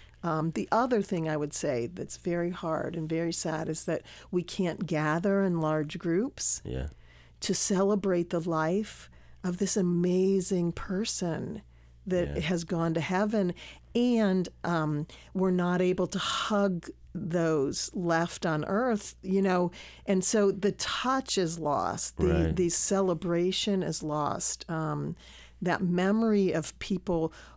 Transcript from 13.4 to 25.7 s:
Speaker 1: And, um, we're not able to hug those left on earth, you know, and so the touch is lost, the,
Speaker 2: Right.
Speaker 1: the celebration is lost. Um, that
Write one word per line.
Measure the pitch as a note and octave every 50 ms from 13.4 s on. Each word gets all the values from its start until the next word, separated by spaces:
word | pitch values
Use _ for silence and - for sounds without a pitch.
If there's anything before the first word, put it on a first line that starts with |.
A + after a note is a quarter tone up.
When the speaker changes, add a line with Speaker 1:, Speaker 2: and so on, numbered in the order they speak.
| F#3+ F3+ E3+ - - - - - - - -
Speaker 1:
And, | A#3 A#3+ B3 A#3+ A3+ G#3+ G3 F#3 F#3 F3 - - - -
um, | - F3 D#3+ D#3 D3+ D3+ D3 D#3 - - - - - -
we're | F#3 F#3+ F#3+
not | F#3 F3+ F3 F3+ F3+ F3+ F#3
able | F3+ F3+ - F3+
to | F3 - F#3
hug | - - - - - - A3 G3+ G3+ G3 F3+ E3 - - - - - - -
those | F3 G#3+ E3 E3+ F3 E3 D#3+ D#3+ D3 C3+ C#3+ - - - - -
left | G#3+ F3 E3+ E3 E3 E3+ E3+ - - -
on | E3+ D#3 D3+ D3+
earth, | - G3 G#3+ B3+ B3+ A3 G#3 - - - - -
you | F#3+ F#3+ G3 G3
know, | G3 F#3 F3+ F3+ F3 - - - - - - -
and | - G3 F#3+ F#3+
so | - - G#3+ G3+ G3
the | G3 G3 G3+ G3+ F#3+
touch | - - - - - - B3+ C4+ C4+ C4 - -
is | G3 F3+ D#3+ E3+ E3+
lost, | D#3 D3 C#3+ G#2 F2+ F2 F#2+ - - - -
the, | - -
Speaker 2:
Right. | - E3 F3 E3 D#3+ D#3
Speaker 1:
the | F3+ F3+ E3+
celebration | - - - - G3 G3 G3 F#3 F3 D#3+ - E3+ E3+ E3+ F3 F#3 F#3+ - - G#3+ G3 F#3+ E3
is | D#3+ D#3 - -
lost. | D3+ D3 D3+ D3 - - F3+ - - - - - -
Um, | E3 D#3+ D#3 D3+ D3 D3 C#3+ D3+ E3 - - - - - - - - -
that | - F3+